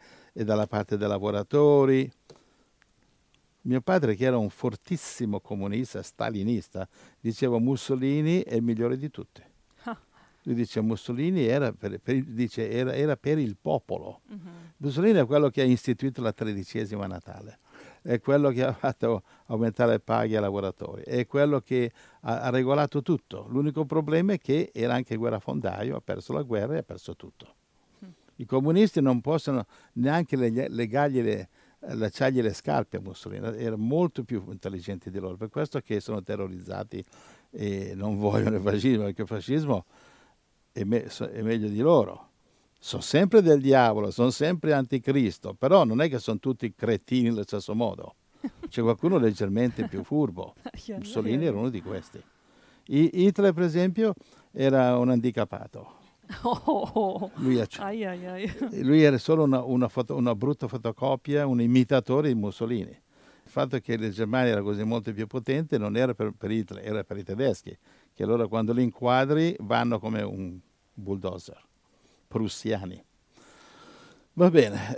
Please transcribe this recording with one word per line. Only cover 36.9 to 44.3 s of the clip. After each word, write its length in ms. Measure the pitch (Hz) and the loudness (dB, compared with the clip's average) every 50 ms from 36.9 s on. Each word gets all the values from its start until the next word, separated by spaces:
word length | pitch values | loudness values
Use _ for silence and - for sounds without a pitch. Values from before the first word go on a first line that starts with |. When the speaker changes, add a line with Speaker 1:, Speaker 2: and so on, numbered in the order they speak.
| - - 101 - - - - - - - _ _ | -10 -12 -12 -14 -18 -20 -20 -20 -20 -20 _ _
Speaker 1:
e 420 | - - 104 101 98 98 98 95 98 | -10 -6 -4 -4 -4 -4 -6 -8 -8
non 240 | 95 98 107 104 101 | -6 -4 -4 -2 0
vogliono 380 | 104 104 104 107 107 107 110 | 0 2 2 2 2 2 0
il 60 | 101 95 | 0 2
fascismo, 420 | 101 98 - - 135 127 107 107 | 0 0 2 2 2 2 2 0
perché 180 | 101 95 - 107 | -2 -4 -6 -8
il 60 | 95 | -8
fascismo 560 | 110 101 90 - 131 156 156 143 123 92 90 _ _ - - - - _ _ _ _ _ _ _ _ _ _ _ - | -8 -8 -4 -2 -2 -2 0 0 0 -2 -2 _ _ -20 -20 -20 -20 _ _ _ _ _ _ _ _ _ _ _ -8
è 100 | - 101 | -6 -2
me-, 240 | 98 117 117 - - | 0 0 0 0 -4
so-, 180 | - - - - | -8 -10 -10 -8
è 120 | 101 110 110 | -8 -6 -4
meglio 260 | 110 117 113 107 107 | -2 -2 -2 -2 -2
di 120 | 101 104 | -2 2
loro. 520 | 127 160 170 139 104 90 92 - - _ _ _ _ _ _ _ _ _ _ _ | 4 6 6 6 4 2 -2 -14 -18 _ _ _ _ _ _ _ _ _ _ _
Sono 220 | - - - 98 | -12 -10 -8 -8
sempre 400 | - - - 147 196 190 226 220 | -4 0 2 4 4 6 8 8
del 220 | 190 165 151 143 131 | 8 8 8 6 6
diavolo, 480 | 135 135 131 123 113 107 107 104 101 | 6 8 8 8 6 4 2 -2 -2
sono 180 | 95 - 120 | 0 2 2
sempre 460 | 131 | 2